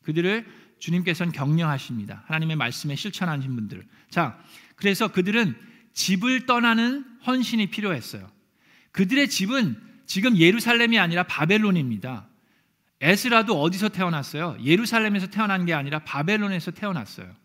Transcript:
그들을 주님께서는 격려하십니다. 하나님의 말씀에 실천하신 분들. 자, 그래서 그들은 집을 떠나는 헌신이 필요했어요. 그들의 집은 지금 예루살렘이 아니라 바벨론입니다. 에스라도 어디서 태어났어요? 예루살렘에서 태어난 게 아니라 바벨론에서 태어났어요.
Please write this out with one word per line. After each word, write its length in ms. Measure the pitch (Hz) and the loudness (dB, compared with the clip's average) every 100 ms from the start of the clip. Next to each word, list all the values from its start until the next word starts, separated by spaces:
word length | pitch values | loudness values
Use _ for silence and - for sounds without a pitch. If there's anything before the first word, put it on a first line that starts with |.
그들을 420 | - 156 175 220 226 - - _ | -2 0 0 -2 -6 -20 -20 _
주님께서는 540 | - 175 180 160 175 | -2 0 0 -2 -4
격려하십니다. 920 | 143 139 160 165 135 - 120 101 95 - | -2 0 2 0 -2 -6 -8 -8 -14 -6
하나님의 300 | 160 160 156 | -4 -2 -2
말씀에 380 | 117 - 151 | -4 -4 -6
실천하신 600 | 139 208 - 180 147 135 123 | -6 -8 -4 -4 -4 -4 -6
분들. 300 | 104 - - _ _ | -6 -10 -18 _ _
자, 280 | - 143 - - - - _ | -2 -2 -4 -20 -20 -20 _
그래서 320 | 202 190 214 | -2 0 0
그들은 480 | 190 185 220 208 113 - - _ | 0 2 2 0 -2 -14 -20 _
집을 500 | - - 190 247 262 | -6 0 0 2 0
떠나는 640 | 254 240 233 226 233 277 269 - - | 0 2 4 4 2 -2 -8 -8 -2
헌신이 420 | 254 240 220 202 | 0 0 0 -2
필요했어요. 600 | - 202 143 - 104 95 _ _ _ _ _ _ | -2 -4 -4 -6 -14 -16 _ _ _ _ _ _
그들의 360 | - 190 277 277 | -2 0 2 0
집은 520 | - 190 262 196 110 - - | -2 -2 0 0 -2 -12 -20
지금 320 | - 190 247 202 | -8 0 4 6
예루살렘이 600 | 165 226 233 240 233 226 | 6 6 2 2 4 4
아니라 240 | 170 175 | 2 0
바벨론입니다. 1040 | 180 - 156 214 214 175 131 110 127 120 - _ _ _ _ _ _ _ | -2 0 2 4 4 2 0 -4 -6 -12 -14 _ _ _ _ _ _ _
에스라도 600 | 151 196 247 233 220 170 | 2 2 4 2 4 2
어디서 280 | 156 185 208 | 2 0 -2
태어났어요? 720 | 196 180 156 131 147 170 127 | 0 -2 -2 -4 -6 -6 -4
예루살렘에서 680 | 127 180 233 226 220 208 190 | 2 2 4 0 2 0 -2
태어난 360 | 208 214 190 | -2 0 0
게 80 | 175 | 0
아니라 280 | 156 139 156 | 0 -2 -6
바벨론에서 720 | - 139 156 214 202 190 165 | -6 -4 0 0 0 -2 -6
태어났어요. 560 | 165 208 165 101 - 90 95 | -6 -6 -6 -8 -14 -18 -20